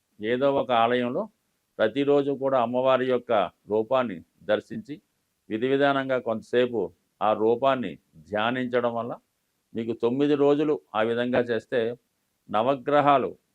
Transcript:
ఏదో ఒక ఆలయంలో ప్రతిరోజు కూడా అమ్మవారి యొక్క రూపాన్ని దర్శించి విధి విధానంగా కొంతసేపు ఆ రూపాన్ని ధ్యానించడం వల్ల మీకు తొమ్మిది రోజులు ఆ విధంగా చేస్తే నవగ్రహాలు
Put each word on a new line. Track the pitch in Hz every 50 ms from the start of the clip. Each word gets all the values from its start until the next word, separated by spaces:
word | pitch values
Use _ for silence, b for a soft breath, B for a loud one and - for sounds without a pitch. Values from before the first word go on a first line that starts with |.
| _ _ _ -
ఏదో | 101 110 123 127 139 139 139
ఒక | 135 113 117
ఆలయంలో | 123 113 117 120 123 123 123 120 131 175 214 220 _ _ _ _ _ _ _ _ _ -
ప్రతిరోజు | 110 110 107 139 143 139 143 143 139 143 139 123
కూడా | 135 135 135 127
అమ్మవారి | 117 117 123 127 127 131 131 123 127 127
యొక్క | 127 120 - - 117 104 90 85 - _ _ -
రూపాన్ని | 104 110 113 - 135 131 123 113 92 80 - _ _ _ -
దర్శించి | 95 107 104 - - 113 110 98 - 151 190 _ _ _ _ _ _ _ _ _ -
విధి | 104 110 120 131
విధానంగా | 139 135 139 139 139 139 135 131 131 127
కొంతసేపు | - 113 113 110 104 - - 123 123 123 120 110 90 80 - _ _ _ _ -
ఆ | 95 107 110
రూపాన్ని | 101 107 113 120 117 135 135 131 127 117 90 71 - _ _ _ 80 76 85
ధ్యానించడం | 101 107 107 117 127 127 127 123 123 123 120 120 117
వల్ల | 117 113 123 151 - _ _ _ _ _ _ _ _ _ _ -
మీకు | 113 117 117 113 -
తొమ్మిది | 117 120 127 139 147 147 151
రోజులు | 139 143 143 147 147 156 151 147 - - _ -
ఆ | 107
విధంగా | 110 117 117 117 123 123 123 123 120 117
చేస్తే | 117 110 - - 139 123 113 117 120 120 _ _ _ _ _ _ _ _ _ -
నవగ్రహాలు | 101 107 113 131 139 131 117 143 143 147 139 143 139 135 110 85 - - _ _ _